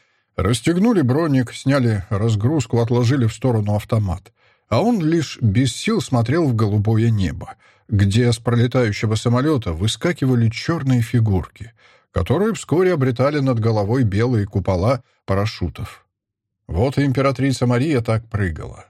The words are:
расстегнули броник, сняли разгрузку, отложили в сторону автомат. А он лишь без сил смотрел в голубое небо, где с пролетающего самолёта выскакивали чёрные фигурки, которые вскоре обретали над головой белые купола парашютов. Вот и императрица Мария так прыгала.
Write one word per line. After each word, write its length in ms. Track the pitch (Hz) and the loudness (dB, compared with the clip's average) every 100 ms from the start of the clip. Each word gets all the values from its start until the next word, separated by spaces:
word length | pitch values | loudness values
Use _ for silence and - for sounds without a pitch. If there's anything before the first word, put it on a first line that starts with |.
| _ _ _ - | _ _ _ -4
расстегнули 640 | 90 123 165 175 226 202 | -2 0 0 2 2 2
броник, 520 | 120 139 165 135 117 | 2 0 2 0 0
сняли 520 | - 131 139 120 101 - | -4 0 2 2 0 -2
разгрузку, 720 | 98 117 107 120 156 - 117 | -2 0 0 0 -2 0 0
отложили 460 | 113 123 117 143 113 | 2 2 2 2 0
в 80 | |
сторону 420 | - 131 113 104 104 | 0 0 0 0 -2
автомат. 580 | - 113 101 87 - _ _ _ - | 0 -2 -2 -4 -10 _ _ _ -4
А 140 | 113 | 0
он 180 | 214 226 | 2 0
лишь 380 | 156 170 - - | 2 0 -2 -2
без 340 | 110 101 131 | 0 2 0
сил 280 | - - 220 | -2 -2 -2
смотрел 440 | - 120 117 160 151 | 0 -2 0 0 0
в 100 | 110 | 0
голубое 540 | 107 104 104 110 117 | 0 0 2 2 2
небо, 460 | 104 90 85 - - _ _ - | 2 -2 -4 -14 -18 _ _ -4
где 460 | 101 101 110 120 | 0 2 4 2
с 40 | 113 | 0
пролетающего 800 | 120 120 123 131 113 101 107 110 | 0 0 2 2 0 0 -2 0
самолёта 560 | 123 120 147 139 95 | 0 0 0 0 -2
выскакивали 800 | 78 110 - 175 - 131 123 113 | -4 -4 -2 -4 -2 0 2 0
чёрные 520 | 117 - 170 135 127 | -2 -4 -2 0 0
фигурки, 720 | 113 123 110 92 - - - _ _ _ _ | 2 0 2 0 -4 -14 -20 _ _ _ _
которые 420 | 92 82 151 220 | -6 -2 0 0
вскоре 400 | 196 - 156 185 | -4 -2 0 2
обретали 460 | 165 131 120 135 151 | 2 0 2 0 0
над 220 | 135 117 | 0 0
головой 420 | 113 107 101 131 | 0 0 0 0
белые 420 | 113 98 120 113 98 | 0 0 0 0 0
купола 580 | 101 87 90 110 135 _ _ - | -2 0 0 2 0 _ _ -4
парашютов. 800 | 98 107 - 87 - - - _ _ _ _ _ _ - | -2 -2 -4 -8 -8 -14 -14 _ _ _ _ _ _ -8
Вот 300 | 80 131 139 | -2 0 0
и 80 | 143 | 0
императрица 600 | 127 135 131 139 127 123 | 2 0 2 0 0 0
Мария 360 | 120 156 131 | 2 2 0
так 280 | 113 113 - | 0 -2 -2
прыгала. 580 | 104 92 73 67 - - | -4 -4 -4 -12 -16 -20